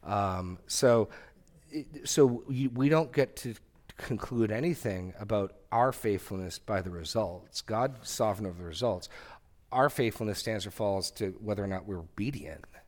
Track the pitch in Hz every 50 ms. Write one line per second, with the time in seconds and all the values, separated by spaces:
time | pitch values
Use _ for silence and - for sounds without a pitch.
0 | - - 101 104 101 98 92 90 90 90 90 90 - - - - - 127 120 117
1 | 107 - - - - - - _ - _ _ - _ _ - 156 139 - 151 147
2 | - - - - 143 131 120 117 - - 135 127 135 131 117 123 135 143 156 160
3 | 165 127 - 147 135 127 - - - 123 110 - - _ _ _ _ - - -
4 | - - 127 104 - - 127 120 113 107 110 113 139 175 170 - - 117 98 92
5 | 92 90 90 - 104 101 113 104 98 95 - - - _ - 113 123 131 127 -
6 | - 113 101 98 - - 101 95 92 90 - - - - 107 95 92 92 87 85
7 | 82 - - 117 107 90 87 92 - - - - - - 110 110 123 139 135 117
8 | - - - - 123 110 101 95 107 95 87 87 90 85 80 80 117 120 101 90
9 | - - - - - - - - _ _ - _ _ _ - 127 131 147 - -
10 | 127 113 104 - 117 107 101 - - - 110 104 98 101 - - 113 101 98 98
11 | 92 - - - 110 95 92 - 113 107 104 98 101 98 95 92 - 101 98 90
12 | 82 85 - - 101 127 143 - - - 78 76 - - - - -